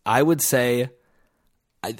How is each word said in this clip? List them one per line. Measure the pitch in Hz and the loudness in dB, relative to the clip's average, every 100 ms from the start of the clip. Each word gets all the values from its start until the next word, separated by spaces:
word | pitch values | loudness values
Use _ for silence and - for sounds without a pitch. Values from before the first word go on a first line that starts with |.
I | - 117 | -2 2
would | 151 160 | 2 0
say, | - 131 123 120 127 - _ _ _ _ _ _ _ _ | 0 0 0 0 -4 -8 _ _ _ _ _ _ _ _
I, | 95 117 | -12 -6